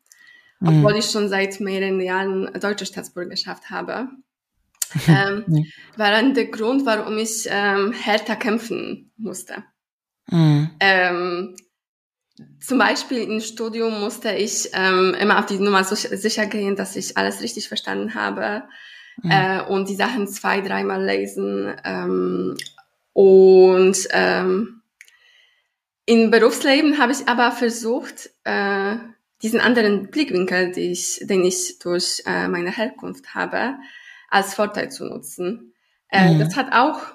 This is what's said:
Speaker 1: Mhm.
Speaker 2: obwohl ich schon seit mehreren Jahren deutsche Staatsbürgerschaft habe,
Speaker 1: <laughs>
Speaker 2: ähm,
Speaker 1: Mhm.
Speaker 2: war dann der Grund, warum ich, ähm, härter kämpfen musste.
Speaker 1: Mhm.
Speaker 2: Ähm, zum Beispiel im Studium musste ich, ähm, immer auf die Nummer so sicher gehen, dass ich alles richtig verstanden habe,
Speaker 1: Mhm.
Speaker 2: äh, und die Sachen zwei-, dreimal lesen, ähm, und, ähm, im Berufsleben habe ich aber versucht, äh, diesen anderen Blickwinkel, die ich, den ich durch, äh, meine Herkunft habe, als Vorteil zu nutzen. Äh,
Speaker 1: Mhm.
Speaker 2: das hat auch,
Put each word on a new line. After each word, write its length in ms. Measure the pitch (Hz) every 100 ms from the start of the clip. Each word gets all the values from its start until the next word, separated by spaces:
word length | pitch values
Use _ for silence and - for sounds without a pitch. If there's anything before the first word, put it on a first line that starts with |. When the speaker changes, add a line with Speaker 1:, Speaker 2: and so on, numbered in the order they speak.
| _ _ _ - _ _
Speaker 1:
Mhm. 80 | 170
Speaker 2:
obwohl 300 | 156 175 208
ich 80 | 226
schon 220 | 220 208
seit 320 | 190 196 196
mehreren 400 | 196 190 196 190
Jahren 520 | 180 185 190 190 190 -
deutsche 260 | 202 208 190
Staatsbürgerschaft 880 | - - - 175 185 190 - -
habe, 380 | 180 180 196 254 - _ _ _ _ _ _ -
Speaker 1:
<laughs> 160 | 151 -
Speaker 2:
ähm, 360 | 165 196 202 202
Speaker 1:
Mhm. 180 | 156 156 - - -
Speaker 2:
war 160 | 208
dann 240 | 214 269 262
der 120 | 220
Grund, 380 | 220 220 269 269
warum 320 | 214 - 214
ich, 300 | 220 - -
ähm, 440 | 202 202 196 196
härter 420 | 247 226 214 - 214
kämpfen 760 | 254 226 - - 107 - _ -
musste. 460 | 220 - - - - _ _ _ _ _ -
Speaker 1:
Mhm. 420 | 170 156 147 156 -
Speaker 2:
Ähm, 760 | 196 190 180 175 180 175 196 - _ _ _ _ _ _ _ - - _
zum 180 | - 254
Beispiel 460 | 208 294 - 254
im 180 | - 220
Studium 580 | 220 - 226 226 226 214
musste 320 | 202 - 226
ich, 360 | 190 208 - -
ähm, 420 | - 190 185 185 -
immer 200 | 208 190
auf 80 | 220
die 100 | 196
Nummer 260 | 202 190
so 120 | 190 208
sicher 500 | - 190 214 226 214
gehen, 300 | 214 196 196
dass 200 | 196 196
ich 220 | 196 -
alles 240 | 196 -
richtig 260 | 233 214 -
verstanden 460 | 220 - 196 208
habe, 500 | 220 208 202 214 208 - - - - - -
Speaker 1:
Mhm. 60 | 175
Speaker 2:
äh, 320 | 190 190 190 -
und 240 | 196 196
die 60 | 196
Sachen 300 | 202 247 202
zwei-, 340 | - 196 196
dreimal 440 | 190 196 196 190 190
lesen, 680 | - 202 196 196 98 202 -
ähm, 720 | 95 92 87 92 90 90 92 71 - - _ _ _
und, 960 | - 196 190 190 185 185 185 185 196 -
ähm, 680 | 185 185 180 185 185 233 - _ _ - _ _ _ _ _ _ _ _ _ -
im 260 | 233 220
Berufsleben 680 | 226 220 - 294 277 311 294
habe 140 | 240
ich 160 | 277 -
aber 240 | 240 240
versucht, 800 | 254 240 233 226 233 - - - _ -
äh, 500 | 208 196 196 196 233 233 - _ _
diesen 160 | 220 220
anderen 500 | 226 240 208 202 196
Blickwinkel, 600 | 294 277 185 185 180 180
die 220 | 180 175
ich, 260 | 180 - -
den 200 | 214 196
ich 340 | 180 185 - -
durch, 440 | 180 175 175 - -
äh, 220 | 185 185
meine 240 | 175 175
Herkunft 640 | 240 226 - 180 185 - 202
habe, 400 | 180 190 226 269 - - - - _
als 240 | 196 196
Vorteil 360 | - 208 - -
zu 160 | - -
nutzen. 680 | - - - 180 233 - _ _ _ _
Äh, 240 | 196 180
Speaker 1:
Mhm. 80 | 160
Speaker 2:
das 160 | 151 277
hat 160 | -
auch, 300 | 226 277 311 -